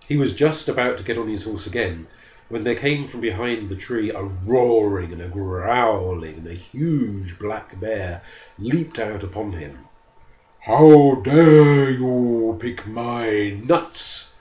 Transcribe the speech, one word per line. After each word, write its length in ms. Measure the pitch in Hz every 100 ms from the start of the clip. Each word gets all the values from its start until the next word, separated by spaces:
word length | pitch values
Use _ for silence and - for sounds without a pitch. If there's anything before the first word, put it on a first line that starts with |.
| -
He 100 | 147
was 160 | 131
just 360 | 104 147 151 -
about 280 | 127 123 123
to 60 |
get 140 | 95 117
on 100 | 113
his 160 | 107
horse 240 | 98 104 90
again, 400 | 98 107 82 80 - - - _
when 140 | 117
there 120 | 110 120
came 300 | 139 147 139
from 160 | 120
behind 480 | 113 98 120 117 104
the 60 | 92
tree 340 | - 120 107
a 140 | -
roaring 880 | 98 95 92 127 117 113 104 98 87
and 100 | 85
a 60 | 87
growling, 1080 | 90 95 92 90 120 120 104 92 87 82 78
and 120 | 82
a 60 |
huge 840 | 85 - 127 160 151 117 101 92 87
black 420 | 104 110 - 95
bear 420 | 104 110 95 87 - - - _
leaped 420 | 101 147 165 -
out 240 | 110 107
upon 300 | 95 92 107
him. 260 | 85 73 67 - _ _ _ - - _ _
How 600 | - 113 156 151 143 131
dare 680 | - 143 165 151 147 143 135
you 680 | 127 127 127 123 117 113 113
pick 280 | 120 120 101
my 640 | 113 117 117 117 104 104 101
nuts? 680 | 117 165 - - - - - -